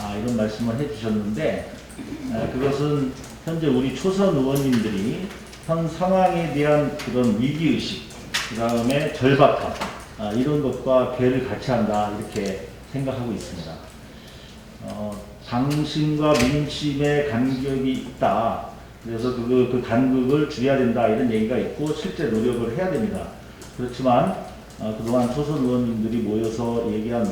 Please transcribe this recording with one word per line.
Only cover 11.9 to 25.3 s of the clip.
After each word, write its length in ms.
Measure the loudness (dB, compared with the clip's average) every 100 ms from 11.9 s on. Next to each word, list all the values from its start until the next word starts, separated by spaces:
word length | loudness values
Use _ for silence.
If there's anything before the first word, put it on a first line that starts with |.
| 0 0 -4
이렇게 480 | -6 -4 -4 -6 -10 -16 -10
생각하고 400 | -4 -4 -4 -4
있습니다. 400 | -6 -6 -10 -12 -12 -16 -18 -18 -18 -18 -18 -18 -20 -20 -16
어, 280 | -12 -8 -8 -8 -14 -16 -6
당신과 840 | -2 0 0 0 0 0 2 4
민심의 960 | 4 4 2 0 -2 -2 0 2 2 2
간격이 640 | 0 0 0 -2 0 0
있다. 760 | -2 -6 -2 0 2 0 -2 -8 -14 -18 -14
그래서 320 | -8 -2 -2 -2
그, 340 | 2 4 4
그 100 | 2
간극을 680 | 2 2 4 4 4 4 2
줄여야 280 | 0 2 4
된다, 300 | 4 4 2
이런 240 | 4 2
얘기가 260 | 2 2 0
있고 360 | -2 -2 -4
실제 320 | -2 -4 -2 0
노력을 520 | 2 2 0 -2 -2
해야 140 | 0
됩니다. 360 | 0 0 -2 -8 -12 -18 -18 -16 -8
그렇지만, 800 | -6 0 4 4 4 -2 -8 -14 -16 -8
어, 160 | -6 -4
그동안 360 | 0 2 2